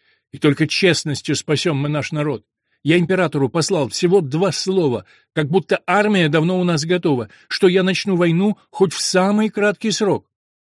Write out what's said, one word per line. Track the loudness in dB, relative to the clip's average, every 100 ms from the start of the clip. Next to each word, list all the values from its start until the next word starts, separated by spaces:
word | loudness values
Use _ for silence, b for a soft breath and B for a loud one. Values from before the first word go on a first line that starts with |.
| _ _ _
И | -2
только | 0 2 0
честностью | 0 0 0 -2 -6 -4 -6
спасём | -2 -2 0 -2
мы | -2
наш | -4 -4
народ. | -4 -4 -6 _ _ _ _
Я | 0 2
императору | 2 0 0 0 -2
послал | 0 -2 -2 -2
всего | -2 2 2
два | 2 0 -2
слова, | -2 -2 0 0 -2 -8 b b
как | -4 0
будто | 0 0 -4 0
армия | 0 2 2 2
давно | 2 2 0
у |
нас | 0 0
готова, | 0 0 0 -2 -4 B B
что | 2 2
я | 4
начну | 0 -2 -2 0
войну | 2 2 0 -2 b
хоть | -2 -2
в | 0
самый | -2 0 2 2 0
краткий | 0 -2 -2 -4
срок». | -2 -2 -2 -6 _ _ _